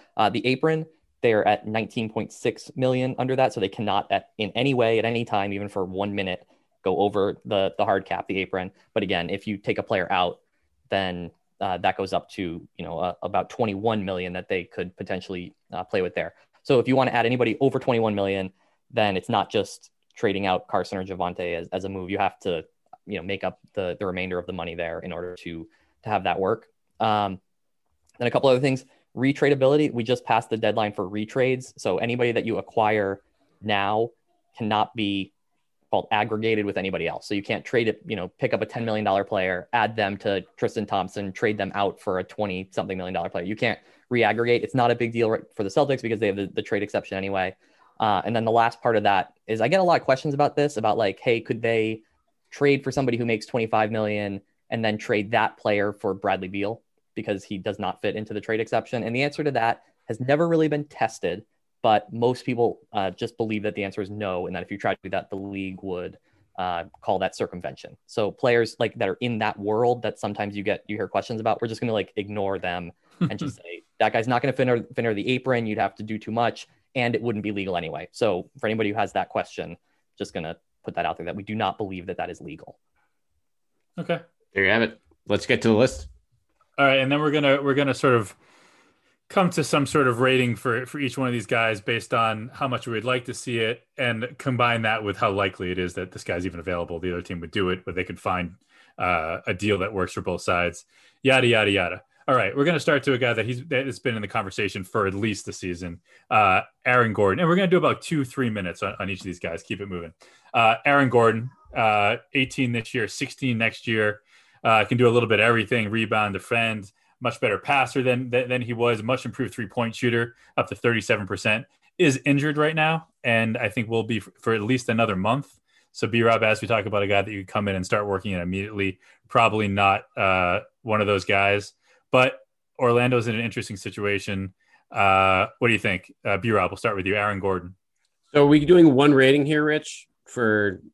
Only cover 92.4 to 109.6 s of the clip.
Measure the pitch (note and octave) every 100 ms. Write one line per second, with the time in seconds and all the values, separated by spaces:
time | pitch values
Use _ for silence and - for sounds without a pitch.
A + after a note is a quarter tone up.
92.4 | A#2 - C#3 A#2+ - A2 A#2 B2+ B2 A#2+
93.4 | - A#2 A2 A#2+ _ - B2 A2+ A#2+ -
94.4 | C#3 B2 A#2+ A#2 A2+ A2 G#2 F#2+ A2+ G2
95.4 | G2 - F2+ F2+ F2+ F2 F2+ - - F2
96.4 | F2+ E2+ E2 F2 E2+ E2+ F#2 F2 F2 F2
97.4 | E2 G#2+ F#2 F2+ - F2+ F2 F2 G#2 F2+
98.4 | F2 - _ _ _ - F2+ E2+ D#2+ F2
99.4 | - F#2 G#2 G2 G2 G#2 F2+ - F#2 F2
100.4 | - F2+ F2 E2+ - _ _ _ C3 C3
101.4 | B2 A2+ G2+ G2 F2 F2+ - _ - C3
102.4 | G2 C#3 C#3+ D#3+ - C#3+ C#3+ B2+ B2 A2+
103.4 | A2 B2 E3 C3 C3+ - C3 A2+ G#2 A2+
104.4 | F#2+ - G2+ G#2 F#2 A2+ G2 G2 A2 G2
105.4 | - - F#2 F2 F2+ E2+ _ _ _ A2
106.4 | G2+ F#2+ - _ C3 B2+ A#2 G2+ G2+ F#2+
107.4 | E3+ F3 F#3+ F3 D3+ A2+ - D#3 B2+ -
108.4 | B2 G#2+ F#2 E2+ G2 - G2 F#2+ F#2+ E2+
109.4 | F2 E2